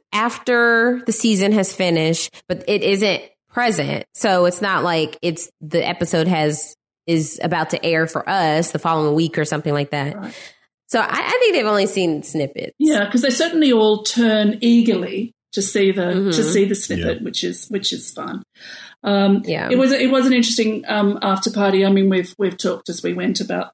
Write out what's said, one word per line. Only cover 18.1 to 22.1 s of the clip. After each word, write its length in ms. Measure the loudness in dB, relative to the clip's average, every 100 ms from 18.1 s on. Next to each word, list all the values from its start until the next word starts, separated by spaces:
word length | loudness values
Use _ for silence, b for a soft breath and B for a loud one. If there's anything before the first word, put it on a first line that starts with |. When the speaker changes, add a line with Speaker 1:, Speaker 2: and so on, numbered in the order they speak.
Speaker 2:
fun. 320 | -12 -12 -12 -14 _ B B B B
Um, 400 | -2 2 4 2 0
Speaker 1:
Yeah. 220 | -4 0
Speaker 2:
it 60 | 2
was, 140 | 2
it 180 | 2 2
was 160 | 2 4
an 60 |
interesting, 520 | 4 2 0 0 -2 -4
um, 300 | 0 0 0
after 280 | 0 -2 -2
party. 340 | 0 2 4 4
I 40 |
mean, 180 | 4 4